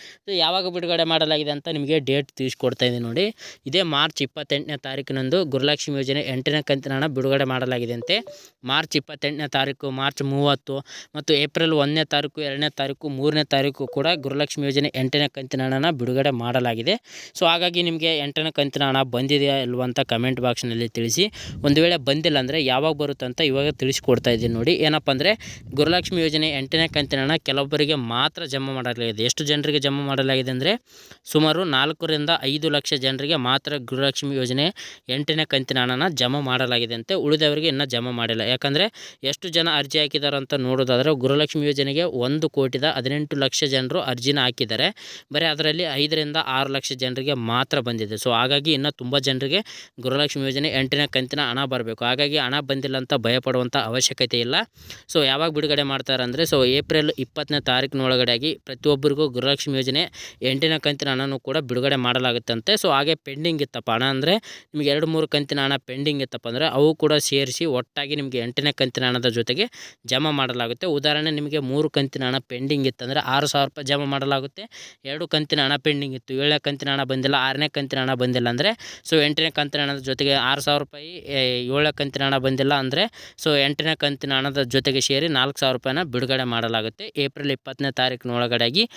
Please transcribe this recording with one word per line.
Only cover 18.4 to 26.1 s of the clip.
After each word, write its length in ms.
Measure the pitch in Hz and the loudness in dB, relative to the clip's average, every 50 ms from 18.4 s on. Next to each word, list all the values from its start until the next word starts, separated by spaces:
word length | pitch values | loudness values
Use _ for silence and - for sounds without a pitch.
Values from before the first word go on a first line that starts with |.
| 156 160 | -2 -2
ಕಂತಿನ 320 | - - 143 139 - 143 143 | 0 0 0 0 0 2 2
ಹಣ 180 | 135 131 135 | 4 4 2
ಬಂದಿದೆಯಾ 560 | 135 127 120 120 131 139 147 143 139 139 139 135 | 2 2 0 -2 0 2 2 4 4 2 2 2
ಇಲ್ವಾ 260 | 127 123 123 123 127 | 0 -2 -2 -2 -2
ಅಂತ 160 | 127 120 - | -2 0 -2
ಕಾಮೆಂಟ್ 420 | 135 - - 113 120 127 131 127 | 0 0 0 0 0 0 0 0
ಬಾಕ್ಸ್‌ನಲ್ಲಿ 480 | 123 123 120 - - 120 113 113 120 117 | 0 0 0 0 -2 -4 -2 -2 -4 -4
ತಿಳಿಸಿ. 360 | - 117 113 117 - 165 190 214 - - - - - - - | -2 -2 -2 0 0 0 0 0 -2 -6 -12 -12 -8 0 2
ಒಂದು 180 | 147 143 156 | 4 6 6
ವೇಳೆ 160 | 165 170 175 160 | 6 6 4 2
ಬಂದಿಲ್ಲ 420 | 127 135 139 151 156 175 151 139 | 2 0 0 2 2 2 2 2
ಅಂದ್ರೆ 260 | 127 127 143 165 147 | 2 0 0 0 2
ಯಾವಾಗ 280 | 127 127 131 147 160 156 | 2 2 2 2 0 0
ಬರುತ್ತೆ 320 | 143 151 143 139 - 131 | 0 -2 -4 -4 -4 -6
ಅಂತ 160 | 127 123 - | -6 -2 0
ಇವಾಗ 280 | 165 143 131 135 143 151 | 2 2 2 2 2 0
ತಿಳಿಸ್ಕೊಡ್ತಾ 600 | 147 - - 156 202 - - - 123 117 - 131 | 0 0 0 0 0 0 2 4 4 4 4 2
ಇದ್ದೀನಿ 240 | 120 110 117 117 117 | 2 2 2 0 0
ನೋಡಿ. 200 | 113 120 143 180 | 0 2 2 2
ಏನಪ್ಪ 380 | - 151 151 151 156 - - | 4 4 2 2 2 0 0
ಅಂದ್ರೆ, 220 | 135 131 147 190 220 - - - - - - - - | 0 2 2 2 0 0 -4 -12 -16 -16 -14 -4 0
ಗೃಹಲಕ್ಷ್ಮಿ 460 | 139 147 156 175 180 180 - | 2 2 4 4 2 0 0